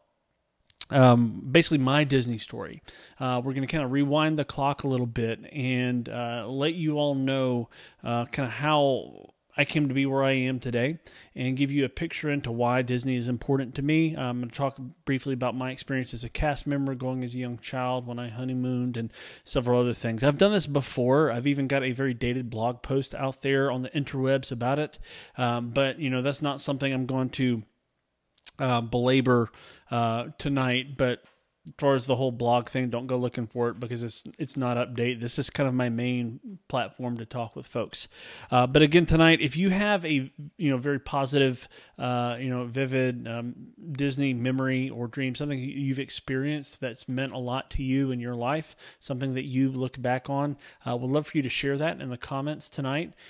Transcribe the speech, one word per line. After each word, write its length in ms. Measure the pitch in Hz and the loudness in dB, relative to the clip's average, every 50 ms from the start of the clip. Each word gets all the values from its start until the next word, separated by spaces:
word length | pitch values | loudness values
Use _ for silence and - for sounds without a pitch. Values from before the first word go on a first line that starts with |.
| _ _ _ _ _ _ _ _ _ _ _ _ _ _ - - - - | _ _ _ _ _ _ _ _ _ _ _ _ _ _ -16 -16 -10 0
um, 580 | - 139 131 123 120 120 120 113 - - 127 131 | 6 8 10 10 10 8 6 2 0 -4 -6 4
basically 280 | 127 170 160 - 160 143 | 4 4 6 6 4 4
my 260 | 131 131 139 147 151 | 4 4 4 2 2
Disney 320 | 135 139 131 117 120 117 | 4 2 2 2 0 -4
story. 460 | 107 - - - 113 95 - - - - - - - - - - - | -6 -8 -10 -10 -10 -10 -10 -12 -16 -18 -20 -20 -20 -20 -20 -10 -6
Uh, 220 | 131 127 127 123 123 | -4 -2 -2 -2 -2
we're 120 | 139 131 | -2 -2
gonna 120 | 135 135 | -2 -4
kinda 200 | 127 - 160 139 | -2 -2 -2 -2
rewind 520 | 123 131 139 143 139 143 151 156 156 160 151 | 0 2 2 2 4 4 4 4 4 2 0
the 60 | 139 | -2
clock 380 | - - - 139 143 143 - - | -4 -2 0 0 0 0 0 -2
a 60 | 139 | 0
little 180 | 131 123 123 | 0 0 0
bit 340 | 117 113 127 117 113 113 - - - - | 0 -2 -2 -2 -2 -2 -4 -8 -12 -8
and, 540 | 147 127 127 127 123 127 123 123 123 117 | -4 -2 0 0 0 0 0 0 -2 -2
uh, 380 | 117 113 120 120 117 117 120 107 | -4 -6 -6 -6 -6 -6 -6 -8
let 280 | 113 131 135 139 160 170 | -6 -4 -2 -2 -2 0
you 240 | 180 160 156 151 147 | 0 0 0 0 2
all 160 | 147 147 139 | 2 2 2
know, 560 | 135 135 135 135 135 131 127 123 120 117 - - - - - - _ - | 0 0 0 0 0 2 0 0 0 -2 -4 -10 -18 -20 -20 -20 _ -6
uh, 220 | 117 120 120 120 | -4 -2 -2 -2
kinda 240 | - - - 135 120 | -4 -4 -4 -4 -4
how 800 | 113 117 147 151 156 147 143 139 131 110 67 - 57 50 - - _ _ _ _ _ | -4 -2 0 2 4 4 4 4 2 0 -2 -6 -14 -18 -20 -20 _ _ _ _ _
I 80 | - 143 | -2 0
came 240 | - - 160 147 135 | 0 2 0 0 2
to 60 | 127 | 2
be 120 | 135 139 | 0 0
where 160 | 139 135 135 135 | 2 2 2 2
I 80 | 135 | 2
am 280 | 135 131 127 127 131 123 | 2 2 0 0 -2 -4
today 420 | - 123 120 117 120 139 165 - - - - - - - _ | -4 -2 0 0 0 0 -2 -4 -10 -18 -20 -20 -20 -16 _
and 220 | 123 123 131 131 | -4 -2 -2 0
give 140 | 123 143 139 143 | 0 0 2 2
you 120 | 143 135 | 0 0
a 60 | 123 | 0
picture 400 | - - 165 165 - - - 151 | -2 -4 -6 -6 -6 -4 -2 -2
into 200 | 143 143 - 127 | -2 -2 -2 -4
why 300 | 117 117 120 120 123 127 | -2 0 2 2 2 2
Disney 360 | 127 120 123 123 123 135 131 | 2 0 -2 -2 0 0 -2
is 120 | 123 117 123 | 0 0 -2
important 460 | 123 117 - - 139 135 135 113 - | -4 -4 0 0 0 0 0 -2 -4
to 80 | - 135 | -4 0
me. 340 | 147 156 160 165 160 160 | 2 4 4 4 2 0
I'm 240 | 151 131 123 123 123 | -2 -4 -4 -2 -4
gonna 120 | 123 117 - | -6 -6 -4
talk 260 | - 139 135 131 - 131 123 - _ _ | -2 -2 -2 -2 -6 -12 -14 -14 _ _
briefly 300 | - 135 127 - 143 135 | -2 -2 -2 0 -2 -2
about 220 | 123 127 123 113 | 0 0 -2 -2
my 140 | 127 127 131 | -2 -4 -6
experience 440 | 127 - - - 135 131 123 - - | -6 -8 -6 -4 -2 -2 -2 -4 -8
as 100 | 117 120 | -10 -10
a 60 | 113 | -8
cast 360 | - - 156 151 143 - - 143 | -4 0 0 0 0 0 -2 -2
member, 260 | 143 139 139 135 135 | 0 0 0 -2 -2
going 300 | 123 131 127 131 127 127 | -2 -4 -4 -4 -4 -4
as 100 | 120 120 | -4 -6
a 40 | 127 | -6
young 200 | 127 123 120 117 | -6 -6 -8 -8
child 480 | - - - 127 127 123 127 127 123 | -10 -8 -6 -4 -2 -2 -2 -2 -4
when 120 | 120 120 120 | -6 -8 -8
I 120 | 123 117 | -8 -8
honeymooned, 640 | 107 120 127 131 131 127 127 127 127 123 123 127 117 | -8 -8 -6 -4 -2 -2 -2 0 0 0 -2 -2 -2
and 160 | 117 113 113 - - - - - - _ | -4 -6 -6 -8 -12 -18 -18 -18 -18 _
several 360 | - - 139 120 123 123 123 | -2 -2 0 2 4 4 4
other 120 | 123 123 113 | 4 2 0
things. 300 | - - 117 113 107 120 | -2 -2 -4 -2 2 2
I've 160 | 143 143 143 | 2 4 6
done 140 | 190 202 208 | 4 4 6
this 140 | 196 156 | 4 2
before. 640 | 147 139 143 131 - - 131 123 123 131 147 160 135 | 2 0 -2 -2 0 -2 0 2 4 6 6 4 4
I've 180 | 113 120 123 143 | 2 2 2 2
even 180 | 139 143 139 | 2 2 2
got 160 | 127 139 139 131 | 2 2 0 0
a 100 | 131 123 | 0 0
very 220 | 123 135 131 123 | 0 0 -2 0
dated 340 | 113 127 120 123 131 127 113 | 0 -2 -2 -2 -2 -4 -4
blog 320 | 104 107 113 123 123 117 | -4 -2 0 -2 -2 -4
post 340 | - - 135 139 135 - - | -4 -2 0 0 0 -2 -4
out 280 | - 139 135 131 - - | -4 -4 -4 -4 -4 0
there 280 | 135 139 135 135 139 | 2 2 4 2 2
on 120 | 127 127 127 | 0 -2 -4
the 80 | 127 | -2
interwebs 600 | - 147 139 - - 135 131 131 135 135 131 - 131 | -2 -2 -2 -2 -2 0 2 2 2 2 0 -2 -4
about 260 | 117 120 123 135 147 | -2 0 0 2 2
it. 200 | 151 139 - - - - - - - - _ | 0 -2 -6 -12 -16 -16 -14 -18 -20 -16 _
Um, 340 | - 123 117 120 120 120 120 | -2 0 0 0 0 -4 -2
but, 280 | 117 139 139 135 127 - | 0 0 0 0 0 -2
you 100 | 156 131 | -2 -2
know, 140 | 131 127 127 | 0 0 0
that's 180 | 143 143 - | 0 -2 0
not 220 | 151 143 123 143 - | -2 -2 -4 -4 -4
something 280 | - 139 127 139 135 | -4 -4 -2 -2 -2
I'm 160 | 135 131 131 | 0 -2 -2
going 220 | 123 131 131 131 127 | -2 0 0 -2 -2
to, 340 | - - 131 127 120 110 107 - _ _ _ _ _ _ _ _ _ _ _ _ _ - _ - - - | 0 0 2 2 2 0 -4 -10 _ _ _ _ _ _ _ _ _ _ _ _ _ -18 _ -16 -8 -4
uh, 220 | 139 131 123 120 | 0 0 2 0
belabor, 680 | 117 113 117 123 120 127 131 135 127 131 123 120 117 - - - - - - - _ _ | 0 0 0 2 4 6 4 6 6 6 6 4 4 2 -4 -12 -20 -20 -20 -20 _ _
uh, 380 | 120 120 117 113 113 117 123 117 - - | -2 0 0 0 0 -2 -4 -6 -10 -8
tonight, 580 | - 147 139 135 131 127 123 127 127 143 135 | -4 -2 0 0 2 2 2 0 -2 -4 -2
but 280 | - 135 123 120 - - - _ _ _ _ _ _ _ | 0 0 0 0 -2 -6 -16 _ _ _ _ _ _ _
as 80 | - - | -18 -8
far 180 | - 143 139 139 | 0 2 4 4
as 120 | 131 120 | 4 2
the 100 | 135 127 | 0 0
whole 160 | 117 135 131 120 | 2 2 0 0
blog 380 | 117 120 120 120 123 117 - | 0 2 4 4 4 2 0
thing, 180 | - 135 127 123 | -2 -2 -2 -2
don't 180 | 120 117 127 | -2 -4 -4
go 120 | 127 127 123 | -2 -2 0
looking 280 | 123 120 - 131 117 | 0 -2 -2 -4 -6
for 220 | 110 - 123 120 120 | -6 -2 -2 -2 -2
it 100 | 117 113 | -2 -4
because 240 | 120 113 120 117 120 | -8 -8 -6 -6 -6
it's, 220 | 117 - - - - - - | -6 -8 -10 -12 -14 -10 -8
it's 180 | 156 131 - | -8 -6 -4
not 220 | 139 131 123 123 120 | -4 -2 0 0 0
update. 420 | 123 131 123 117 120 123 127 113 | -2 -2 -2 -2 -2 -2 -2 -2
This 180 | 120 120 - - | -4 -4 -4 -4
is 120 | 135 - | -4 -4
kind 180 | - - 143 135 | -2 0 0 2
of 60 | 123 | 2
my 160 | 127 127 120 | 2 0 0
main 680 | 117 117 120 127 127 123 120 113 117 - - 233 196 170 - _ | 0 0 0 0 0 -2 -2 -4 -6 -10 -14 -16 -16 -16 -10 _
platform 500 | - 131 110 101 - - 127 120 120 117 | -4 -2 -2 -4 -6 -6 -6 -6 -4 -6
to 80 | 113 | -8
talk 280 | - - 123 117 110 - | -8 -8 -8 -8 -8 -8
with 120 | - 131 | -14 -16
folks. 420 | - - 123 104 - - - - - - - - - - - - - | -8 -6 -6 -6 -4 -6 -8 -10 -10 -12 -18 -18 -18 -18 -18 -6 0
Uh, 160 | 131 123 123 | 4 4 4
but 140 | 127 135 151 | 6 8 8
again, 240 | 156 147 151 175 170 | 8 8 8 6 6
tonight, 380 | - 160 160 165 165 165 - - | 6 6 8 8 8 8 6 4
if 160 | 131 127 156 | 0 0 2
you 100 | 185 196 | 2 4
have 340 | 185 196 208 208 208 190 170 | 4 4 4 4 4 2 2
a, 260 | 160 151 139 131 139 - - 147 147 - | 0 0 0 0 -2 -8 -14 -16 -16 -8
you 140 | - 175 143 | 0 2 2
know, 80 | 135 123 | 2 2
very 200 | 123 143 143 135 | 2 0 -2 -2
positive, 680 | - - - 139 139 127 143 139 139 131 127 123 - - - - - - _ - | -2 -2 0 0 0 2 4 4 4 4 2 0 -8 -16 -20 -20 -20 -20 _ -6
uh, 400 | 123 123 123 120 120 120 120 120 | -4 -2 0 0 0 -2 -2 -4
you 80 | 131 131 | -4 -4
know, 160 | 123 123 123 | -2 -2 -4
vivid, 640 | 120 117 131 135 131 131 131 127 127 123 120 120 117 | -4 -2 -2 -2 0 2 2 2 2 0 -2 -6 -6
um, 260 | 117 117 117 120 123 - - - - - 165 170 143 | -6 -6 -6 -8 -8 -10 -16 -20 -20 -16 -12 -10 -4
Disney 400 | 131 143 143 127 139 139 135 127 | -2 0 0 0 2 0 0 0
memory 560 | 120 117 131 131 131 131 131 131 127 131 135 | 0 0 0 0 2 2 2 2 0 0 -2
or 180 | 117 117 120 | -4 -6 -8
dream, 280 | 117 - 139 135 131 123 | -6 -4 -4 -4 -4 -4
something 240 | - 147 147 143 131 | -4 -4 -4 -4 -4
you've 400 | 127 139 - 139 143 135 131 135 | -4 -6 -6 -4 -2 -2 -2 -2
experienced 840 | 135 - - - - - 135 131 135 147 151 151 139 - - - | -4 -4 -6 -8 -4 -4 -2 -2 0 -2 -2 -4 -6 -10 -10 -8
that's 260 | 139 123 113 - - | -8 -8 -8 -8 -8
meant 280 | - 127 127 135 131 95 | -6 -4 -4 -4 -4 -4
a 40 | 131 | -6
lot 320 | 123 123 123 135 - - - | -4 -4 -4 -4 -6 -4 -4
to 100 | 156 139 | -4 0
you 280 | 131 131 139 139 131 | 2 2 2 2 2
in 100 | 127 123 | 0 -2
your 140 | 120 123 123 | -4 -4 -4
life, 400 | 120 120 123 147 160 156 - - - - - - _ | -2 -2 0 -2 -2 -4 -8 -14 -20 -20 -20 -20 _
something 360 | - - 135 123 135 135 127 | -8 -6 -4 -2 -2 -2 -2
that 120 | 131 135 | -2 -4
you 240 | 143 127 131 135 131 | -2 0 2 2 2
look 300 | 131 127 127 123 - 131 | 2 0 -4 -4 -4 -4
back 300 | 120 123 127 127 - - | -2 -2 -2 -2 -2 -2
on, 260 | 139 139 143 147 139 - - - - _ - - | -2 -2 0 -2 -4 -6 -12 -20 -20 _ -6 -6
uh, 80 | 123 | -4
we'd 140 | 120 127 127 | -2 -2 0
love 160 | 135 151 147 | 0 0 0
for 100 | - - | 0 -2
you 60 | 156 135 | -2 -2
to 80 | 120 | 0
share 260 | - - - 139 139 | -2 -2 -2 -2 0
that 240 | 139 151 165 175 127 | 0 0 -2 -2 -4
in 80 | 139 131 | -6 -8
the 80 | 123 | -8
comments 540 | - - - 143 135 135 151 151 - - - | -10 -8 -6 -6 -4 -4 -4 -6 -6 -10 -10
tonight. 420 | - - 139 131 135 151 175 - - - - - | -8 -6 -4 -2 -2 -4 -4 -6 -10 -18 -20 -20